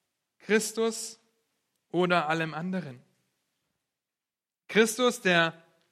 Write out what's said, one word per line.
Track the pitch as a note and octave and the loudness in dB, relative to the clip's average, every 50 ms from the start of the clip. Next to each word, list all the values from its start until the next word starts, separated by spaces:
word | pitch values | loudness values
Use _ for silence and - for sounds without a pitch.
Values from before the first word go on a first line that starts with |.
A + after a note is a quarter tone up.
| _ _ _ _ _ _ _ _ | _ _ _ _ _ _ _ _
Christus | - - G#3 A3 G#3+ - - A3+ A3+ A3+ A3 - - - - - _ _ _ _ _ _ _ _ _ _ _ _ _ _ | -2 0 0 0 0 -2 -4 -4 -4 -4 -4 -6 -10 -14 -16 -20 _ _ _ _ _ _ _ _ _ _ _ _ _ _
oder | - E3+ F3+ F3+ F3+ E3+ D3+ | -2 0 2 2 2 2 2
allem | D3+ D#3+ E3 D#3+ D#3+ D3+ | 0 -2 -2 -2 -4 -6
anderen. | D3+ E3+ F#3 F#3 F#3 D#3 C#3 B2 B2 _ _ _ _ _ _ _ _ _ _ _ _ _ _ _ _ _ _ _ _ _ _ _ _ _ _ _ _ _ _ _ _ _ | -8 -8 -6 -6 -6 -8 -10 -14 -18 _ _ _ _ _ _ _ _ _ _ _ _ _ _ _ _ _ _ _ _ _ _ _ _ _ _ _ _ _ _ _ _ _
Christus, | - - G3 A3+ A3 A3 - B3 B3 - - | 0 2 2 2 4 2 0 0 0 0 0
der | - F#3 F3 E3+ E3 E3 - - _ _ _ _ _ _ | 0 2 4 4 2 0 -2 -8 _ _ _ _ _ _